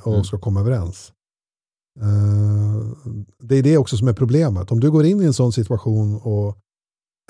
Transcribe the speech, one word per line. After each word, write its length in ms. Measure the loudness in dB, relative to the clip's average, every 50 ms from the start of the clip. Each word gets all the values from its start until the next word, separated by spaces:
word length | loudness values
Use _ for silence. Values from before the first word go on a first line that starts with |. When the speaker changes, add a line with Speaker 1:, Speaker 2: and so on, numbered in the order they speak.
| -4
Speaker 1:
och 80 | -2
Speaker 2:
Mm. 120 | 0 0 0
Speaker 1:
ska 140 | -2 -6 -6
komma 220 | -4 -2 -2 0
överens. 520 | 0 0 0 -2 -4 -6 -10 -14 -20 -20 _ _ _ _ _ _ _ _ _ _ _ _ _ _ _ _ _ -4
Eh, 1040 | -2 0 2 2 2 2 2 2 2 2 0 0 0 0 -2 -4 -4 -8 -10 -12 -12 -12 -12 -12 -12 _ _ _
det 180 | -4 0 0
är 60 | 2
det 160 | 4 4 4 4
också 180 | 2 0 -2
som 120 | 0 0 0
är 40 |
problemet. 600 | 0 0 0 2 2 2 2 0 -2 -4 -2 -2
Om 80 | 0 0
du 100 | 2 2
går 140 | 4 4 4
in 180 | 4 2 2
i 20 | 2
en 100 | 0 2
sån 180 | 2 0 0
situation 600 | 0 -2 -2 -2 -4 -4 -2 -2 0 0 0 -2 -2 -4
och 360 | -4 -4 -2 -2 -2 -4 -6 _ _ _ _ _ _ _ _ _ _ _ _ _ _ -4